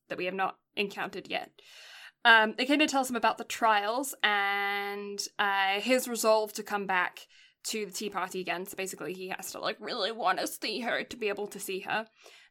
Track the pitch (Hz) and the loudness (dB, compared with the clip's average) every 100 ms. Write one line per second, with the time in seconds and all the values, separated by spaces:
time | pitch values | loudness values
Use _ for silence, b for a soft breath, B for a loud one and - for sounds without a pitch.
0 | - - 180 190 190 - _ - 202 202 | -12 -6 -4 -2 -4 -4 _ -4 -4 -4
1 | 190 196 - 90 - _ B B B B | -6 -8 -6 -6 -6 _ B B B B
2 | B B 240 226 214 214 254 294 302 269 | B B 8 8 6 2 2 4 4 2
3 | 254 240 226 - - - 226 208 202 240 | 0 2 2 0 -4 0 4 4 4 0
4 | 277 - 214 208 196 202 202 202 202 202 | -4 0 2 2 2 0 0 -2 -2 -4
5 | 202 202 - - 202 196 190 202 214 254 | -6 -6 -6 0 2 4 2 2 4 2
6 | 254 226 226 220 214 - 208 208 190 185 | 2 0 4 4 4 -6 -4 -4 0 2
7 | 180 - - b b b - 220 196 180 | 2 -2 -18 b b b -6 -4 -4 -6
8 | 214 190 180 185 175 175 185 - 190 175 | -6 -4 -4 -4 -4 -4 -6 -6 -6 -6
9 | - 185 185 - - - - 220 214 240 | -8 -8 -8 -8 -8 -6 -6 -6 -6 -4
10 | 196 226 180 185 311 - 262 214 233 139 | -4 0 0 2 -2 -4 -6 -4 -2 -4
11 | - - 208 202 202 196 - 190 - 208 | -4 -4 -4 -2 -6 -8 -8 -6 -4 -4
12 | 220 b b b b | -4 b b b b